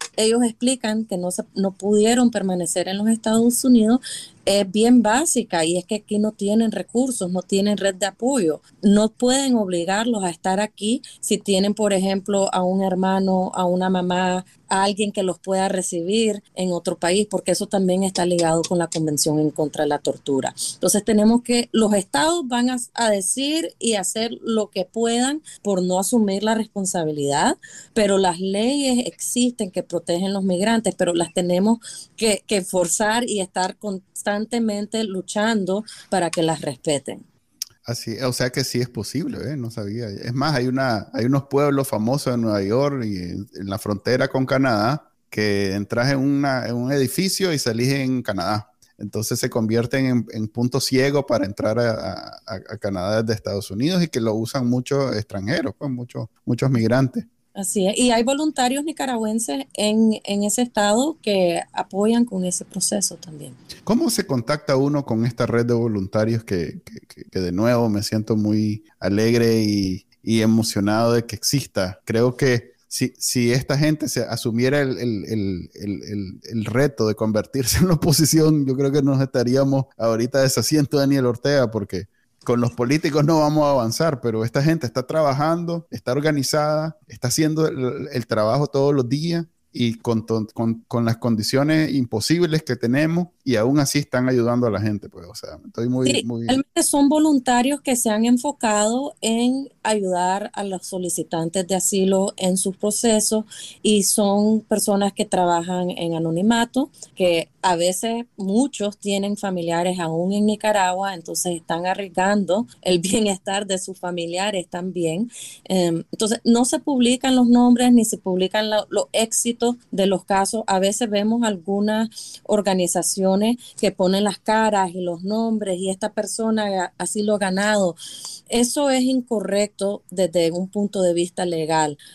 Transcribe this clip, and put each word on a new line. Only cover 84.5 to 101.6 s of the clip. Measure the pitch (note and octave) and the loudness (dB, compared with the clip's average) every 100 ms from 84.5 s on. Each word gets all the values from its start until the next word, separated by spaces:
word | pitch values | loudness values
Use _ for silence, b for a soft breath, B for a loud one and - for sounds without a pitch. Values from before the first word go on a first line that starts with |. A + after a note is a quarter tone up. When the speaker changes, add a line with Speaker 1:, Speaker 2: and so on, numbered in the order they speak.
| C#3+ | 0
Speaker 2:
gente | D3 D#3+ A#2+ | 2 2 -2
está | - B2 | -4 -2
trabajando, | D#3 D3+ C3+ D3+ E3 E3+ E3+ - | 0 2 2 0 0 -2 -6 -8
está | - - | -8 -2
organizada, | C3 D3+ D3 C3 D3+ D3+ D3+ D#3+ - _ | 0 0 0 0 0 0 0 -2 -8 _
está | A2 B2+ | -8 -4
haciendo | - D#3 D#3 D#3 | 0 0 2 0
el, | - B2+ C#3 C#3+ | 0 -4 -4 -6
el | B2+ A#2 | -6 -2
trabajo | G#2+ G#2+ C3 D3 | 0 2 2 2
todos | C#3 C#3 C#3+ | 2 2 2
los | A#2+ | 2
días | C#3+ E3 E3+ E3 _ _ | -2 -2 -2 -4 _ _
y | - A#2 A2+ | -2 -2 0
con, | - A2+ A2 | -2 -2 0
to-, | A2+ G#2 | -2 -2
con, | - A#2 A2+ - | -4 -2 -4 -4
con | B2 | -2
las | A#2 A2+ | 0 0
condiciones | B2 A2 A2 C3+ D3 D#3+ D#3 | 0 0 0 0 2 2 2
imposibles | C#3 A#2+ A2+ - E3+ F3 D#3 | 0 -2 -2 0 0 2 0
que | - B2 | -2 -2
tenemos | A#2 C3 D#3+ E3+ F3 _ | 0 2 2 0 -2 _
y | C3+ A2+ | -2 2
aún | A#2 D3 | 2 2
así | C#3 D3 | 2 0
están | C#3 B2+ B2+ | -2 0 2
ayudando | B2+ A#2 A#2+ A#2+ | 2 2 2 2
a | |
la | G2 | 0
gente, | G#2+ G#2 - | -2 -4 -8
pues, | - - | -18 -18
o | - | -16
sea, | - - - | -16 -16 -12
estoy | - A#2+ | -6 -2
muy, | B2+ B2+ | 0 0
Speaker 1:
Sí, | - | 0
Speaker 2:
muy | A2+ A#2 A#2 | -2 -6 -2
Speaker 1:
realmente | C4 - - | -2 0 -2
son | E4 D4 C#4+ | 0 2 4
voluntarios | D4+ D#4 C#4 B3 B3 B3 C#4+ | 4 4 2 2 2 2 -2
que | - B3 | -2 0
se | A#3 | 0
han | G#3+ A#3 | 2 2
enfocado | B3 D4 C#4+ A3+ G#3 G#3 B3 C#4+ - | 2 0 -2 0 2 2 0 -4 -6
en | A3 A3+ B3 C4 C#4 - | -2 0 2 0 -6 -6
ayudar | - G#3+ F#3 F3+ F3+ F#3+ G#3 | -2 0 0 0 0 0 -4
a | - | -8
los | G3+ F#3 - | -6 -8 -8
solicitantes | F#3+ F3+ E3+ D#3 E3 E3 F#3+ | -8 -6 -6 -4 -4 -2 -4